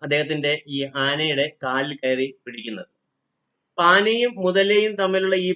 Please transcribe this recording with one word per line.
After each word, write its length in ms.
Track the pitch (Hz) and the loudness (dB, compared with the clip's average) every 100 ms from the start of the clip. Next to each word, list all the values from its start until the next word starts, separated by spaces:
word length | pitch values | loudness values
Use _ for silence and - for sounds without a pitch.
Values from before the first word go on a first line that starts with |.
അദ്ദേഹത്തിന്റെ 600 | 147 147 147 156 143 151 147 | -4 -2 -2 -2 -2 -4 -6
ഈ 240 | 139 139 139 | -8 -6 -4
ആനയുടെ 600 | 135 143 156 139 143 - | -2 -2 -2 -2 -2 -4
കാലിൽ 360 | 131 131 143 139 | -4 -4 -4 -4
കയറി 300 | 131 131 135 135 - | -2 -2 -4 -8 -18
പിടിക്കുന്നത്. 400 | 117 113 101 87 _ _ _ _ _ _ _ _ | -14 -12 -12 -14 _ _ _ _ _ _ _ _
അപ്പൊ 120 | - | 2
ആനയും 520 | 170 185 208 226 240 | 6 6 4 2 0
മുതലയും 600 | 214 180 185 196 208 214 | 0 0 2 4 4 2
തമ്മിലുള്ള 420 | 202 190 190 190 185 | 0 0 2 2 0
ഈ 180 | 180 | 0